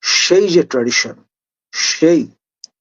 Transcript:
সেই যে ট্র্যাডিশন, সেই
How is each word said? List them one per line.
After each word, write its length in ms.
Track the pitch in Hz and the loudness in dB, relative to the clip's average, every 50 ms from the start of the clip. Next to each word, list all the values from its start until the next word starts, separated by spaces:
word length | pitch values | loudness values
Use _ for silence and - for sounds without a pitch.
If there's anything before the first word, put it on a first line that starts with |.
সেই 480 | - - - - - - 180 196 208 190 | -6 -4 -2 -2 0 2 2 2 2 2
যে 140 | 170 175 143 | 2 0 0
ট্র্যাডিশন, 600 | - - 127 117 123 - - - 107 - - _ _ _ _ _ _ _ _ _ _ - | 0 -2 -2 -2 -2 -2 -4 -4 -6 -10 -16 _ _ _ _ _ _ _ _ _ _ -8
সেই 540 | - - - - - 156 165 175 151 107 85 - _ _ _ _ _ - _ _ _ | -6 -4 -4 -2 0 2 2 2 2 0 -4 -10 _ _ _ _ _ -20 _ _ _